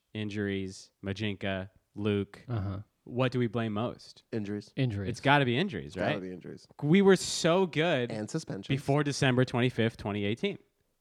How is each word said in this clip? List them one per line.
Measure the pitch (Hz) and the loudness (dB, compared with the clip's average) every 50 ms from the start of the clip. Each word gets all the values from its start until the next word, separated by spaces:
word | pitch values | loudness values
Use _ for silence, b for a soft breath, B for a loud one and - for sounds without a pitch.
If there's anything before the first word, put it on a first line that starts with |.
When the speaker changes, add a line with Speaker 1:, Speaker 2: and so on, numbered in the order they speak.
| _ _ - | _ _ -8
Speaker 1:
injuries, | 110 107 107 101 107 104 101 98 98 95 92 95 - - - _ _ - | -8 -6 -6 -4 -2 -2 -2 -2 -2 -4 -6 -8 -12 -18 -20 _ _ -8
Majinka, | 98 98 95 110 104 98 90 - 101 95 95 92 104 _ _ _ _ - | -6 -6 -4 -4 -4 -4 -4 -4 -4 -4 -4 -6 -8 _ _ _ _ -10
Luke, | 101 104 107 104 101 98 - - - - - | -4 0 0 2 2 0 -4 -8 -16 -10 -6
Speaker 2:
Uh-huh. | 123 110 95 98 95 98 104 _ _ _ _ | -4 -4 -4 -4 -6 -8 -10 _ _ _ _
Speaker 1:
what | - - 120 131 127 | -8 -2 0 0 0
do | 123 127 | 0 0
we | 123 117 | -2 0
blame | 101 120 113 113 104 | 0 -2 -2 -2 -2
most? | 104 110 - - - - - - - _ - | -2 -4 -4 -6 -10 -16 -20 -20 -20 _ -8
Speaker 3:
Injuries. | - 117 104 98 208 208 202 - - | -6 -4 -4 -4 -6 -6 -8 -8 -4
Speaker 2:
Injuries. | - 135 127 107 104 101 95 | -2 -2 0 0 -2 -4 -4
Speaker 1:
It's | 113 - | -6 -2
gotta | - 135 139 147 139 | 4 4 6 6 6
be | 120 117 127 | 4 2 0
injuries, | 180 208 147 90 69 71 | 0 -2 -4 -6 -8 -8
Speaker 3:
It's | 80 | -6
gotta | 92 90 110 151 | -2 -2 -2 -2
Speaker 1:
right? | 98 | -2
Speaker 3:
be | 92 92 | -6 -8
injuries. | 92 87 - 80 71 - - _ - - - | -10 -12 -12 -14 -14 -16 -18 _ -14 -4 0
Speaker 1:
We | 147 160 196 | 4 6 6
were | 196 196 190 | 8 8 6
so | 175 - - - - - 165 165 190 196 | 6 4 -2 -4 0 2 2 4 2 2
good | 175 135 143 156 175 170 131 123 117 | 0 0 0 0 2 2 0 0 -2
Speaker 3:
And | 113 107 107 110 | -4 -6 -6 -4
suspensions. | - 160 - - - 98 101 - | -6 -6 -6 -6 -10 -8 -4 -4
Speaker 1:
before | 139 135 - - 139 147 151 | -4 -2 0 2 2 2 2
December | 143 135 - 147 135 127 123 127 | 0 0 2 4 4 6 6 4
twenty-fifth, | - - 120 120 127 - - 113 113 - - | 2 2 2 2 2 2 2 0 0 0 -2
twenty | - 107 98 104 101 | -6 -4 -4 -2 0
eighteen. | 101 107 - - 202 180 - _ _ _ _ _ _ _ _ | -2 -2 -2 -2 -4 -4 -4 _ _ _ _ _ _ _ _